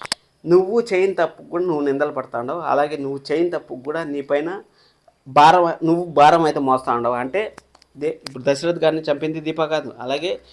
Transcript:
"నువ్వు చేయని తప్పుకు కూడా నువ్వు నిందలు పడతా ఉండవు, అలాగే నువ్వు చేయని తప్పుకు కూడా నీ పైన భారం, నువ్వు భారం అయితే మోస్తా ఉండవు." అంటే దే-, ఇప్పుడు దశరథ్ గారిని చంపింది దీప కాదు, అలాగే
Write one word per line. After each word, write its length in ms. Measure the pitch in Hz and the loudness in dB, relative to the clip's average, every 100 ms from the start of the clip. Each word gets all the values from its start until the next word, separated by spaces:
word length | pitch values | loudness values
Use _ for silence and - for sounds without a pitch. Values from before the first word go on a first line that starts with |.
| - - _ _ 151 | -12 -12 _ _ 2
"నువ్వు 380 | 175 185 233 233 | 2 4 0 0
చేయని 200 | 190 190 | 0 0
తప్పుకు 360 | 185 160 - - | 0 -4 -4 -8
కూడా 140 | 175 | -4
నువ్వు 180 | 180 151 | -2 -2
నిందలు 300 | 143 139 147 | 0 0 -2
పడతా 280 | 147 127 120 | -4 -8 -8
ఉండవు, 200 | 123 165 | -6 -8
అలాగే 380 | 151 135 147 147 | -2 0 0 -2
నువ్వు 220 | 139 139 139 | -6 -8 -4
చేయని 180 | 151 175 | -2 -2
తప్పుకు 340 | 160 - - | -4 -10 -14
కూడా 200 | 131 156 | -8 -8
నీ 180 | 160 143 | -6 -8
పైన 400 | 139 143 160 196 - _ _ _ _ _ - | -2 -2 -2 -8 -14 _ _ _ _ _ 0
భారం, 460 | 135 151 175 170 156 | 6 8 8 4 0
నువ్వు 220 | 160 170 175 | 0 0 0
భారం 380 | 147 147 165 | 6 6 8
అయితే 160 | 156 147 | 2 0
మోస్తా 340 | 135 131 131 | 0 0 0
ఉండవు." 200 | 120 120 | -2 0
అంటే 420 | 123 131 180 214 - _ _ _ 139 | -2 -4 -4 -4 -10 _ _ _ -8
దే-, 180 | 147 160 - | -6 -6 -12
ఇప్పుడు 160 | 135 127 | -6 -2
దశరథ్ 360 | 139 170 170 | -2 -2 0
గారిని 180 | 156 156 | 0 0
చంపింది 380 | 156 143 160 160 | -2 -4 -4 -6
దీప 240 | 156 160 | -6 -4
కాదు, 300 | 156 156 - - | -2 -2 -6 -12
అలాగే 400 | 123 143 170 - - | -6 -4 -4 -8 -12